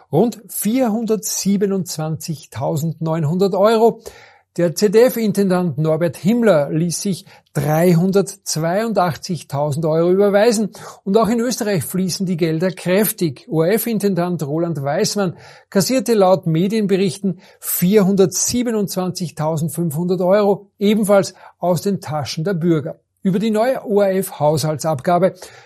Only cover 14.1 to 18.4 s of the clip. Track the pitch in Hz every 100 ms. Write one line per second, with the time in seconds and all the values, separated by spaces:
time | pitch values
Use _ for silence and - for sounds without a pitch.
14.1 | 175 180 175 143 160 170 147 139 160 214
15.1 | 208 185 - - - _ 196 180 262 240
16.1 | 220 185 190 170 160 196 220 196 190 196
17.1 | - 196 - - _ - - 175 214 185
18.1 | 196 185 -